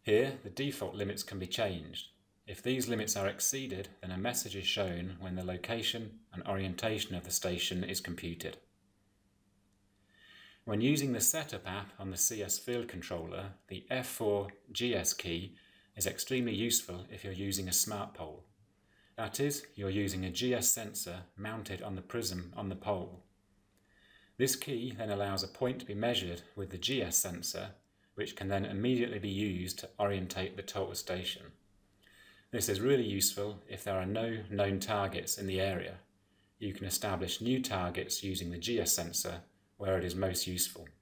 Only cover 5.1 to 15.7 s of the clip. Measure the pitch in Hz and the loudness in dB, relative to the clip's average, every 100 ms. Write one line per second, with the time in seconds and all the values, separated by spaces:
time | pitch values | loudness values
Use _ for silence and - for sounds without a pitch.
5.1 | 87 92 90 92 90 - 117 - 120 110 | -6 -4 -4 -2 -4 -2 0 0 -2 -6
6.1 | - - 90 - 98 95 90 113 107 - | -12 -12 -8 -2 0 0 0 0 0 -2
7.1 | 90 90 - 92 90 - 90 87 95 - | -4 0 0 0 0 0 0 0 -2 -4
8.1 | 85 85 85 82 - _ _ _ _ _ | -4 -6 -6 -6 -8 _ _ _ _ _
9.1 | _ _ _ _ _ _ _ _ _ _ | _ _ _ _ _ _ _ _ _ _
10.1 | - - - - - - 107 123 143 139 | -20 -20 -20 -20 -14 0 4 6 6 4
11.1 | 117 - 160 147 - 92 98 98 - 98 | 4 4 4 0 -6 -4 -6 -6 -8 -6
12.1 | 92 - 113 95 - - 120 117 92 87 | 2 2 2 0 -2 0 -2 -2 -8 -6
13.1 | 87 82 90 98 95 - 95 - 127 127 | -4 -4 -6 -8 -10 -12 -12 -2 -2 -2
14.1 | - 107 101 98 - - 101 120 104 87 | 0 4 4 2 -8 -8 0 2 4 2
15.1 | - 92 85 95 - - | 0 0 -2 -4 -12 -20